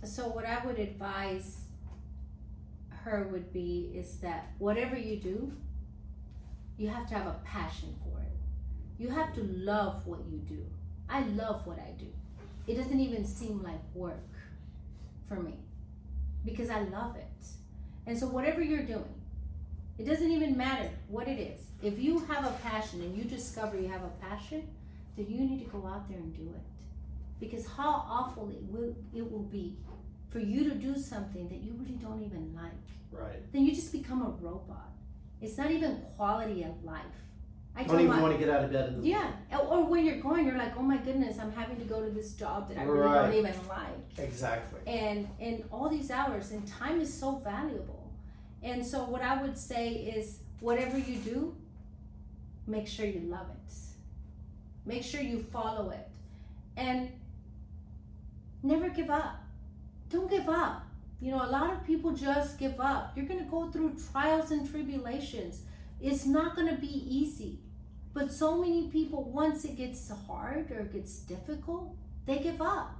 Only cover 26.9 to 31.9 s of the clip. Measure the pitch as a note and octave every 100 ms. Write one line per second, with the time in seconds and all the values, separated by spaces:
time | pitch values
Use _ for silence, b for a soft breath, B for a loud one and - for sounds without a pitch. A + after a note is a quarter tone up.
26.9 | - - - - - A3 A#3 - - C#4+
27.9 | D4 - A#3 - A#3 G#3 F#3+ G3+ G#3+ A#3
28.9 | A#3+ G#3 A#3 A3+ G#3+ G3+ G3+ F3 - -
29.9 | - - - - A#3 G3+ B3+ D4 G#3 C4
30.9 | C#4 - A3 G3 F#3+ F3 F#3 G3+ A#3+ C4